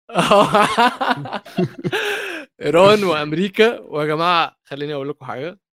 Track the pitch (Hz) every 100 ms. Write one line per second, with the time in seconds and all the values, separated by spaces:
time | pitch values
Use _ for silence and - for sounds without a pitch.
0 | _ 180 - 202 - 208 208 - 240 -
1 | 269 147 147 - - - 170 - - 415
2 | 415 403 392 330 277 - 147 160 196 214
3 | 190 151 151 160 196 196 220 240 - 147
4 | 151 156 170 170 147 _ - 143 147 143
5 | 139 143 131 117 156 196 _